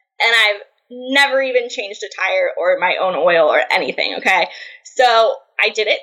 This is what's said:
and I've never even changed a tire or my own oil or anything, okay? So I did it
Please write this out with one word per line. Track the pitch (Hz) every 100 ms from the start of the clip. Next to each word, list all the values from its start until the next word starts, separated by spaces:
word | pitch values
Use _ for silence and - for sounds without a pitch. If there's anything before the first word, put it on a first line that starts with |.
| _ -
and | 226 233
I've | 214 202 - _ _
never | 247 254 277 285 269
even | 262 247 240
changed | 240 202 208
a | 208 -
tire | 185 190 180 -
or | 175 180
my | 180 151
own | 185
oil | 170 170 170 151
or | 127 -
anything, | 185 - - 87 90
okay? | 208 185 - - - - - -
So | 247 226 165 - - -
I | 214
did | 220 208
it | 294